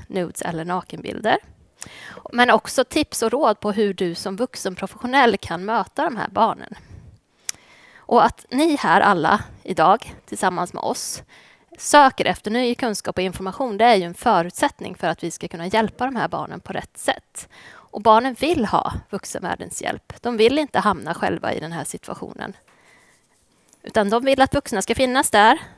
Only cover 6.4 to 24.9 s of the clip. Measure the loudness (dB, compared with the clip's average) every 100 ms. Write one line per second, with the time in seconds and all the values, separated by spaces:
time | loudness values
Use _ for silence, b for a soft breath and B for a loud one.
6.4 | 0 0 -10 -18 B B B B _ B
7.4 | B B B B B B B 4 4 2
8.4 | -6 0 2 2 4 4 6 4 2 0
9.4 | -2 -14 -6 2 4 4 0 -18 -14 -2
10.4 | -2 -2 -6 -6 -6 -6 -8 -10 -14 b
11.4 | b b b -12 4 6 6 4 -2 -2
12.4 | -2 -2 -2 -2 -4 -4 -6 -4 -4 -4
13.4 | -10 -6 -4 2 4 4 2 -2 2 2
14.4 | 0 -2 -2 -4 -14 -6 -4 -4 -8 -10
15.4 | -12 -10 -2 0 0 -2 -6 -4 -4 -4
16.4 | -8 -12 -10 -10 -10 -8 -6 -6 _ -20
17.4 | -20 B B B B 0 6 6 4 -2
18.4 | 0 0 0 0 -2 -6 -10 -12 -10 -10
19.4 | -8 -8 -10 -8 -8 -8 -12 -10 -6 4
20.4 | 4 4 0 0 0 -2 -6 -4 -4 -4
21.4 | -4 -6 -8 -10 -10 -12 -12 -14 -14 -14
22.4 | -14 -16 _ b b b b b b b
23.4 | _ _ _ _ -4 0 2 0 2 2
24.4 | 2 0 -2 -4 -2